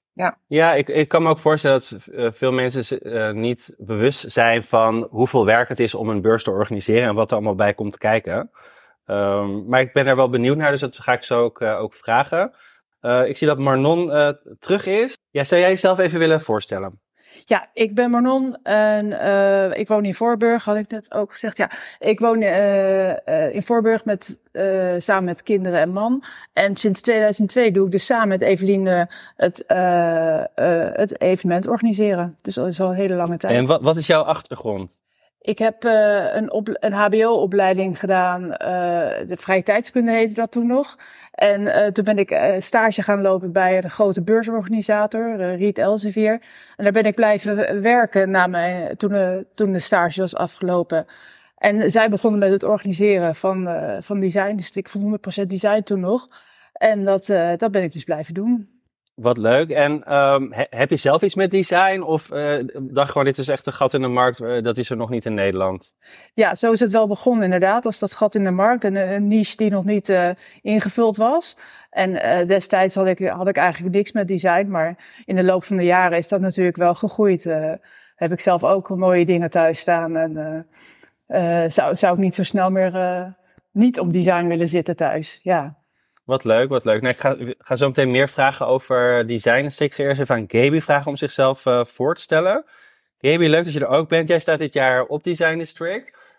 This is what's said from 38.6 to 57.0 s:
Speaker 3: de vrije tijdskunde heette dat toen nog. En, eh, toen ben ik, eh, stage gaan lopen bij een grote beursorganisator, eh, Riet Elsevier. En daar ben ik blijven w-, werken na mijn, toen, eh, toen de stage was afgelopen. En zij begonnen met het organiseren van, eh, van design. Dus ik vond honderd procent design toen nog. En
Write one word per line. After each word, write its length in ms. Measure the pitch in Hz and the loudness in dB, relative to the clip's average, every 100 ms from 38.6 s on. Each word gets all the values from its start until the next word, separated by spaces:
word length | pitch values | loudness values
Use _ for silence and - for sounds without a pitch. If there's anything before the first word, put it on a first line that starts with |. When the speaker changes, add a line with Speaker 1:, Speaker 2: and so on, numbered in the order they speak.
| - 180 175 175 135 - - | -4 -2 -2 0 -2 -4 -8
Speaker 3:
de 100 | 180 | -10
vrije 260 | - 190 | -2 0
tijdskunde 480 | 190 208 240 254 233 | 2 -2 0 -2 0
heette 220 | 226 226 | 0 0
dat 180 | 214 226 | -2 -4
toen 160 | 240 233 | -2 0
nog. 280 | 254 285 - - - - | 0 -2 -10 -20 -20 -18
En, 360 | - 202 202 208 | 0 2 2 0
eh, 200 | - 208 | 0 2
toen 120 | 190 | 0
ben 140 | 202 202 | 0 0
ik, 140 | 196 | 0
eh, 300 | - - 190 | 2 2 0
stage 400 | - 233 220 202 | 0 0 2 0
gaan 180 | 190 202 | -2 0
lopen 300 | 196 185 180 | 2 0 0
bij 260 | 185 185 185 | 0 2 0
een 120 | 180 | -2
grote 340 | - 208 185 | 0 0 0
beursorganisator, 1160 | 170 226 220 226 185 220 202 208 208 220 233 214 | 0 0 0 -6 -2 -4 0 0 0 -2 -4 -4
eh, 180 | 180 175 | -4 -2
Riet 200 | 208 190 | -2 0
Elsevier. 540 | 185 214 208 208 214 226 - - - - | 0 0 -2 0 0 0 -6 -20 -20 -2
En 80 | |
daar 80 | 202 | 0
ben 120 | 208 | 2
ik 120 | 214 233 | 2 2
blijven 400 | 214 208 208 208 | 2 2 0 -2
w-, 260 | - 202 | -2 0
werken 480 | 214 240 220 196 190 | 2 2 2 2 2
na 180 | 190 180 | 2 2
mijn, 500 | 175 175 180 165 - | 0 -2 -2 -6 -4
toen, 140 | 202 | -2
eh, 260 | 202 185 185 - - | 0 0 -2 -8 -4
toen 160 | 202 | -2
de 80 | 185 | 0
stage 420 | - 196 170 185 | 0 0 0 -2
was 140 | 185 - | -4 -4
afgelopen. 720 | 175 - 180 180 170 160 - - - - _ _ | -6 -4 -2 -2 0 -4 -4 -16 -20 -20 _ _
En 360 | 208 208 185 | 0 2 2
zij 180 | 226 220 | 4 2
begonnen 300 | 202 226 208 | 2 0 2
met 120 | 196 | 2
het 120 | 190 | 2
organiseren 720 | - 208 202 175 208 190 170 156 | 2 0 -2 0 2 4 0 -2
van, 320 | 190 190 180 | -2 -2 -4
eh, 300 | 165 - 104 | -6 -6 -8
van 180 | - 202 | -6 -2
design. 360 | 190 190 196 214 | -2 0 -2 -4
Dus 160 | 175 | -8
ik 180 | 196 190 | -10 -8
vond 120 | 202 | -6
honderd 200 | 208 208 | -4 -4
procent 280 | 196 202 196 | -6 -6 -6
design 320 | 190 208 214 | -4 -2 -2
toen 180 | 202 196 | -2 -4
nog. 280 | 180 247 - - _ _ _ | -2 -4 -6 -20 _ _ _
En 300 | - 220 208 | -2 0 2